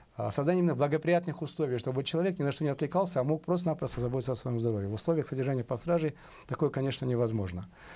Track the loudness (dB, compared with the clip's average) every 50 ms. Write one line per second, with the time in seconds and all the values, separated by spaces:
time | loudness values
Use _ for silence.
0 | -20 _ _ -4 -4 -2 0 2 2 4 4 4 4 4 4 2 2 2 2 2
1 | 2 4 2 2 2 0 -4 -6 -8 -8 -4 -2 0 0 0 0 -2 -2 -2 -2
2 | -2 0 0 2 2 2 0 0 0 0 0 0 0 0 0 0 -2 0 0 0
3 | 0 2 2 2 2 2 0 0 0 0 0 0 0 0 -2 0 -2 -2 -2 -2
4 | -2 0 0 0 0 -2 -2 -2 -2 -2 0 0 2 0 0 0 -2 -2 -4 -2
5 | 0 0 0 0 0 -2 -2 -2 0 0 0 -2 -2 -2 -4 -4 0 0 0 2
6 | 0 0 -4 -6 -12 -20 -20 -20 -10 -8 -2 0 0 0 0 0 0 -2 -2 -2
7 | -2 0 2 2 2 2 2 0 -2 -2 -4 -6 -10 -10 -14 -20 -20 -20 -18